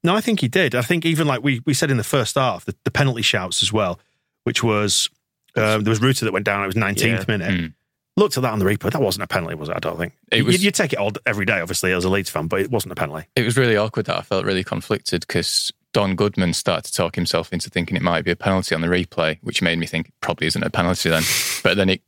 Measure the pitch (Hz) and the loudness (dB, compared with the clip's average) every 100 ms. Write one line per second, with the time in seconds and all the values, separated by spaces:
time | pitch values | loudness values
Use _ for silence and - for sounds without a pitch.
0 | 170 208 226 214 123 185 160 123 123 175 | 2 2 2 0 2 2 2 0 0 0
1 | 165 160 151 127 143 123 156 143 151 127 | 2 0 2 2 0 0 0 0 2 0
2 | - 143 110 - 127 90 - - - - | 2 0 0 0 0 0 -8 -6 -4 0
3 | 139 117 107 107 92 - 104 107 95 87 | 0 2 0 0 -2 -2 0 2 0 -4
4 | _ _ _ _ 120 117 113 104 104 - | _ _ _ _ -4 0 2 2 2 0
5 | - _ _ _ _ - 107 107 107 110 | -2 _ _ _ _ 0 2 2 2 4
6 | 127 131 110 92 104 101 98 104 101 98 | 4 2 0 0 0 0 0 0 0 2
7 | 117 110 95 104 85 87 80 - _ _ | 0 0 0 -2 0 -2 -2 -10 _ _
8 | _ - 208 - 123 107 95 104 101 - | _ 2 2 2 0 2 2 2 -2 0
9 | 104 95 92 92 82 82 76 87 85 85 | 0 0 -2 -4 -4 -8 -6 -4 -6 -4
10 | 87 _ _ 113 - 180 202 - 165 - | -8 _ _ 0 4 4 2 2 0 0
11 | 101 104 - 104 98 101 85 90 92 90 | -2 -2 -4 -2 0 0 -2 -2 0 2
12 | 90 98 87 78 80 95 98 117 92 87 | 2 0 0 -4 -2 -2 0 -2 -4 -6
13 | 78 78 - - 117 123 123 104 110 117 | -6 -6 -4 -2 0 2 2 2 2 -2
14 | 104 90 - 95 98 95 95 - - - | -2 -4 -2 -2 0 -2 -2 -6 -2 -4
15 | - 87 - - - - - - _ 117 | -2 -4 -2 -2 0 -2 -4 -8 _ 0
16 | 98 90 104 98 90 80 - 82 - - | 0 2 0 2 0 0 -2 -2 -4 -2
17 | 85 90 85 85 80 85 - 90 85 87 | -2 -2 -2 -2 -2 -8 -4 -4 -2 -2
18 | 87 82 82 87 101 95 92 82 85 90 | 0 0 0 -2 0 0 0 -2 0 0
19 | 85 - 80 78 - - 85 85 82 82 | -2 -2 -2 -2 -4 0 0 0 -2 -4
20 | - _ - 87 80 82 - - 87 90 | -6 _ -6 -2 -2 -2 -2 0 0 0
21 | 87 80 80 - - - - 95 95 92 | 0 0 0 -2 -2 0 0 2 2 0